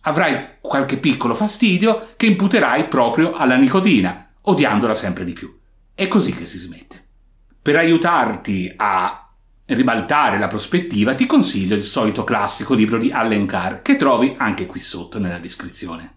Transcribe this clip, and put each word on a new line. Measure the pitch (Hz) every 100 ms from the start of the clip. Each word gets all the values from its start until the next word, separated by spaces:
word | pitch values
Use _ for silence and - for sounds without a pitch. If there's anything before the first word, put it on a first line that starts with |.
Avrai | - 151 165 127 - -
qualche | - 139 135 131
piccolo | - 127 120
fastidio | 117 208 - 226 180 220 220 - -
che | 226
imputerai | 180 190 226 135 131 160
proprio | 135 117 147 165
alla | - 135 127
nicotina, | 135 190 196 127 90 - - _
odiandola | - 160 131 104 113
sempre | 107 98 87
di | 90
più. | 85 - - _ _ _
È | - 190
così | 208 143
che | - 82
si | 92
smette. | - - - - _ _ _ _ _ _
Per | - 156
aiutarti | 165 165 170 165 113 101 - 98 92 -
a | 104 95 92 - - _ _ _ -
ribaltare | 120 127 113 95 147 131 101
la | 98
prospettiva, | 110 - 175 175 104 107 135
ti | 254
consiglio | 294 - 101 95 104
il |
solito | - 139 107 101
classico | - 110 98 - 107
libro | 123 107 113
di | 120
Allen | 135 113 104 95
Carr, | 98 92 -
che | - 277
trovi | 139 120 127 -
anche | 117 90 90
qui | -
sotto | - 92 85 110
nella | 92 85
descrizione. | 82 - 87 - 95 82 87